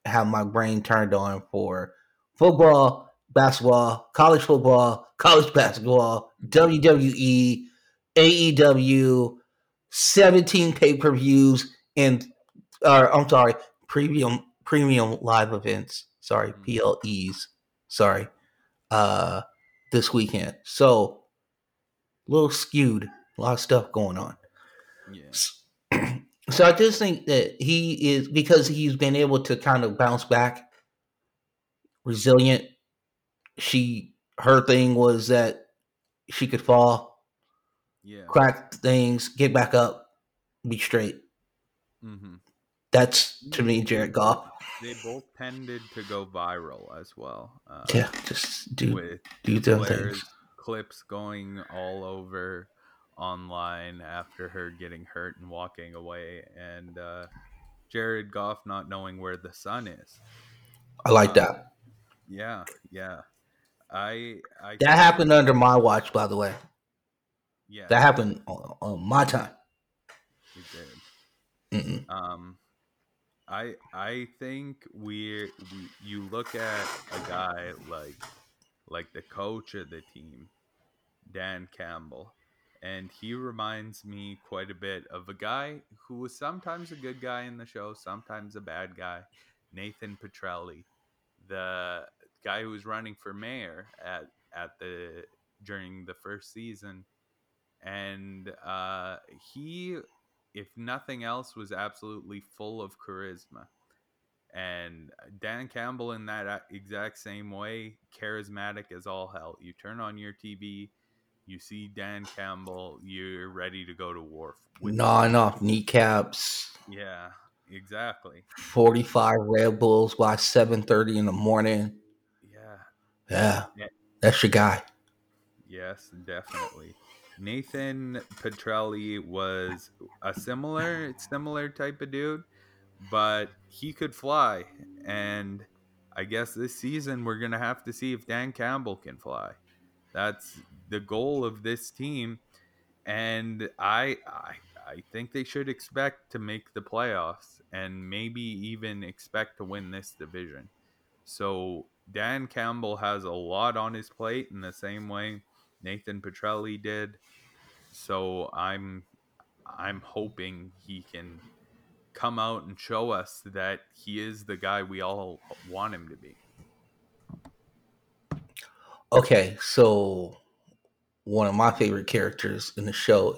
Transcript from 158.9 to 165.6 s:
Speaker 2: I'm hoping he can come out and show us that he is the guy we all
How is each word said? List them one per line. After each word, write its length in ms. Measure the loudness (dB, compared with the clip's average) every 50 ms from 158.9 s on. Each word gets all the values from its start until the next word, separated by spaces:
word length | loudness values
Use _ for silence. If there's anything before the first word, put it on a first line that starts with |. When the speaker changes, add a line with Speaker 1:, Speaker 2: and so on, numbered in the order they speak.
| -16 -18 -20 _ _ _ _ _ _ _ _ _ _ _ _
Speaker 2:
I'm 360 | -20 -18 -14 -12 -12 -12 -12
hoping 680 | -16 -14 -12 -12 -12 -10 -12 -14 -14 -14 -14 -16 -20 -20 _ _ _
he 200 | -18 -18 -18 -18 _ -20
can 260 | -20 -20 -20 -20 -20 _ -20 _ _ _ _ _ _ _ _ _ _ _ _ _
come 240 | -8 -8 -6 -6 -6
out 260 | -6 -6 -8 -10 -12
and 120 | -16 -20
show 340 | -20 -12 -8 -6 -6 -4 -4
us 300 | -4 -6 -8 -10 -16 -20 -20
that 360 | -14 -10 -8 -6 -6 -8 -10 _ _ _
he 260 | _ -16 -12 -10 -10
is 240 | -10 -10 -12 -16 -14
the 120 | -14 -12
guy 260 | -10 -6 -6 -6 -6 -6
we 160 | -10 -10 -8
all 400 | -8 -8 -8 -8 -10 -14 -16 -18 _ -20 -20 -20